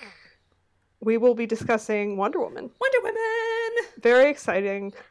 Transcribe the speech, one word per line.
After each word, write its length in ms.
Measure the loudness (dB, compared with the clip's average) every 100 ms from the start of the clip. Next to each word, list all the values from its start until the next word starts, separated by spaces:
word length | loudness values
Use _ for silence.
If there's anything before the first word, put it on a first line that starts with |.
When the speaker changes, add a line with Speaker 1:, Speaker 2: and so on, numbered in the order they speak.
| -20 -20 -20 _ _ _ _ _ _ _
Speaker 1:
we 160 | -2 4
will 180 | 4
be 120 | 4 0
discussing 680 | -4 0 -2 0 -2 -2 -2
Wonder 240 | -2 -2
Woman. 300 | -4 -8 -14 -4
Speaker 2:
Wonder 180 | 0 2
Woman! 840 | 0 -2 -2 -2 -4 -4 -4 -4 -6 0
Speaker 1:
Very 300 | 4 6 6
exciting. 640 | 2 -2 -2 -2 -4 -8 -12 -20